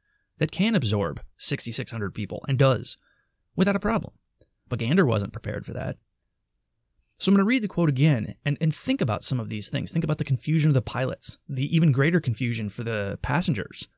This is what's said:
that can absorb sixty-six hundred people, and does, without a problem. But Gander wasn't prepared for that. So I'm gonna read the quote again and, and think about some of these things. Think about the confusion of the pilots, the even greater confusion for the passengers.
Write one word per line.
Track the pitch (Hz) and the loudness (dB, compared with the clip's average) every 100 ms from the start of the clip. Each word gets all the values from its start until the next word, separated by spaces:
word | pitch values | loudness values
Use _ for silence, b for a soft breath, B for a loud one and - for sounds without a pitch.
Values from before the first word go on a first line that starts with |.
| _ _ _ - | _ _ _ -4
that | 98 | -2
can | - 214 | 0 2
absorb | 214 113 104 85 - - - | 2 2 0 0 -4 -12 -10
sixty-six | - 135 120 117 117 | -6 -4 -4 -6 -6
hundred | 117 98 | -6 -6
people, | - 98 - - | -6 -8 -6 0
and | 131 | 4
does, | 135 113 - - _ _ _ _ _ | 4 4 -2 -12 _ _ _ _ _
without | - 190 196 | 0 2 2
a | |
problem. | 208 220 - - _ _ _ _ - | 0 -2 -4 -12 _ _ _ _ -8
But | 113 | -4
Gander | 117 190 | 2 4
wasn't | 143 107 101 | 4 2 -2
prepared | - - - - | -6 -8 -8 -8
for | |
that. | - - - _ _ _ _ _ _ _ _ _ _ _ - | -8 -8 -8 _ _ _ _ _ _ _ _ _ _ _ -4
So | - | 4
I'm | 202 | 4
gonna | |
read | 196 262 | 4 2
the | 208 | 0
quote | - 165 | 0 2
again | 131 156 123 - - 147 | 4 4 4 -2 -6 -4
and, | 147 | 0
and | 165 | -2
think | - - 269 | -2 -2 0
about | 277 104 | 0 0
some | - 123 | -2 -4
of | 110 | -4
these | 107 - | -6 -6
things. | - - | -6 -4
Think | 165 | -2
about | 160 151 | -2 -2
the | |
confusion | 156 127 - 160 151 | -2 -2 0 2 4
of | |
the | 135 | 2
pilots, | - 120 131 - - - - | 0 -4 -4 -6 -10 -14 -10
the | 131 139 165 | -6 0 4
even | 165 | 4
greater | 127 147 175 | 4 4 2
confusion | 135 110 120 113 104 | 2 -2 -2 -2 -6
for | 107 | -6
the | 117 107 98 - | -4 -2 -2 -4
passengers. | - 139 185 101 - - - | -2 0 0 -2 -4 -10 -18